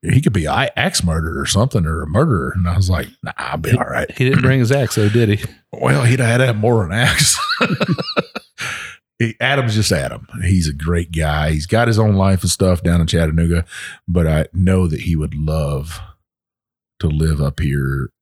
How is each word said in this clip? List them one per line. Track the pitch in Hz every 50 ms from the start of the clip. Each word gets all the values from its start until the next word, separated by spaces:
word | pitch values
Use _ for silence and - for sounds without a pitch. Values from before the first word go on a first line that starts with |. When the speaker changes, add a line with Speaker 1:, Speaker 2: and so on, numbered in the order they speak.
Speaker 1:
"He | - 87 107 127
could | 147 - 107
be | 101 78
a | 76 69 - 139 - -
axe | - 127 185 - - -
murderer | 87 80 82 80 78 - 69
or | 71
something, | - - 95 113 135 - 107 85
or | 78 80 80
a | 78 76
murderer." | 78 107 147 170 123 87 65 64 -
And | 95 90 85
I | 87
was | 95 98 90
like, | 90 80 69 - - _ -
"Nah, | - - -
I'll | - 62 - 80
be | 80 -
Speaker 2:
He, | 117 117
Speaker 1:
all | -
right." | - - - - - - -
Speaker 2:
he | 131 127
didn't | 139 -
bring | 127 131 131 135
his | 123 113
axe, | 135 139 135 113 -
though, | - 107 104
did | 104 120 117 104 104 104
he? | - - - _ _ _
Speaker 1:
Well, | - - - 127 135 147 127
he'd | 120 120 127
have | 127 113
had | 117 123
to | 131 131
have | 117 107
more | 107 117 120 113 101
than | 82
an | 92 110 123 -
axe. | - - 147 - - - - - - -
<laughs> | 254 - 185 - - - - - - - - - - - _ - - _ _ - - - - - - - - - _ _ _ _
He, | 117 113 113 _
Adam's | 120 127 143 139 131 117 107
just | 107 104 -
Adam. | 95 78 67 62 57 - - - - - 92
He's | 92 95 92 85 78
a | 71
great | 69 76 80 87 87 87 82
guy. | 85 80 80 76 76 76 78 78
He's | 80 76 73
got | 85 - 110 120 120
his | 113 104
own | 110 107 101
life | 95 95 98 95 90
and | - 87
stuff | - - 98 92 90 85
down | - 87 85 87
in | 82 78
Chattanooga, | - 85 82 80 78 80 82 82 85 82 85 - - - - - - - _ -
but | 87 90 85
I | 78 78 76 78 - -
know | 87 92 92 95 92 92 87
that | 76 -
he | - 80 85 78
would | 76 71 -
love | 73 76 76 78 80 76 71 71 69 71 80 82 - - - - _ _ _ _ _ _ _ _ _ _ _ _ _ _ _ _ _
to | - 82
live | 76 76 78 80 78 71
up | 71 69 69 -
here | - 73 69 71 67 67 69 69 65 - _ _